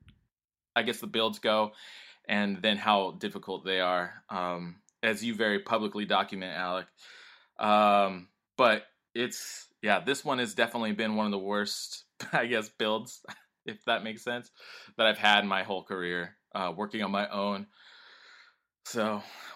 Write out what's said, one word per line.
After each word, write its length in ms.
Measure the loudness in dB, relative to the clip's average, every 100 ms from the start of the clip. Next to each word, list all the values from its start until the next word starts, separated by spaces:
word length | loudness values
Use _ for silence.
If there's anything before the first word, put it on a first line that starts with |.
| -20 -20 _ _ _ _ _
I 80 | 0
guess 180 | 0 -2
the 60 | -2
builds 340 | 0 0 0
go, 320 | 2 2 2 -4 -20 -20 -20 -12 -2
and 360 | 0 0 0
then 140 | 0 2
how 340 | 4 4 2 -4
difficult 460 | -8 -8 -8 -8
they 160 | -2 0
are, 340 | 2 0 -2 -8 -10
um, 460 | -6 -4 -4 -8 -14 _ -4
as 220 | -2 0
you 100 | -2
very 240 | 0 0 0
publicly 460 | 0 0 0 -4
document, 520 | 0 0 0 -6 -8 -6
Alec. 300 | -4 -4 -8 _ -20 -20 -20 -20 _ -2
Um, 720 | 4 6 8 6 4 -2 -12 _ _ 4
but 280 | 4 4 -2 _ _
it's, 520 | -4 -4 -6 -12 -14 -18 _
yeah, 160 | 2 2
this 240 | 2 -2
one 140 | -2 -2
has 160 | -2
definitely 380 | 0 0 0 -2
been 240 | 0 0 0
one 100 | 0
of 60 |
the 60 | -2
worst, 680 | -2 -2 -2 -6 -10 -14 -18 -16
<laughs> 140 | -4
I 140 | -2 0
guess, 220 | -2 -2
builds, 560 | -2 0 0 -4 -16 -18 -20
<laughs> 220 | _ _ -14
if 180 | -8 -2
that 180 | -2
makes 180 | -4 -8
sense, 280 | -6 -6 -8 -20 -20 -20 -8 2
that 100 | 2
I've 120 | 4
had 260 | 6 6
my 200 | 4 0
whole 180 | -2 -6
career, 540 | -6 -6 -4 -4 -6 _ _
uh, 180 | -6 -4
working 280 | -4 -6 -4
on 80 | -2
my 180 | -2 -2
own. 380 | -2 -4 -4 -10 _ -20 -20 -20 -20 -20 -20 -20 _ _ _
So, 380 | -6 -2 0 -2 -8 -16 -18